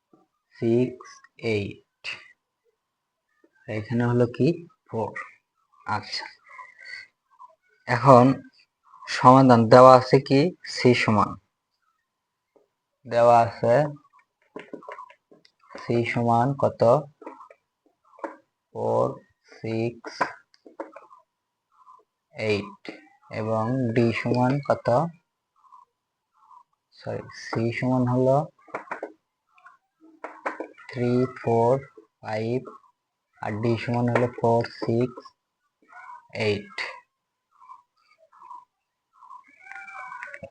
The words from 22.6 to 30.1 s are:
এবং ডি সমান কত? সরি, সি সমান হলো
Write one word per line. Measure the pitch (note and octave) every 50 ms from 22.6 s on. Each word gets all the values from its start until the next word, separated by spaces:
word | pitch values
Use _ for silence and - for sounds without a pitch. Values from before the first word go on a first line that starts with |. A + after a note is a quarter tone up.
| G2+ - - _ _ - - - - _ _ _ _ _
এবং | - A2 A2 A2 A2 A2 A2 A#2 B2+ C3+ B2+ A2+
ডি | A2+ B2+ A#2 A#2 A2
সমান | - - B2 A#2 B2 B2 B2+ C3+ C#3+
কত? | C#3 - A#2 - - - A#2 C3+ D#3+ E3+ - _ _ _ _ _ _ _ _ _ _ _ - - _ _ _ _ _ _ _ _ _ _ _ _ _ _ - - _ _ _ _ _ _ _
সরি, | - - A2+ A2 - - A2 - -
সি | - - - A2+ A2+ A#2 A#2
সমান | - B2+ B2+ B2+ B2+ B2+
হলো | B2 B2 B2+ B2+ C3 C3+ C#3+ D#3+ - _ _ _ - - - - - - - - - - _ _ _ _ _ _ _ _ _ _ - _ _ _ _ _ _ D#4+ -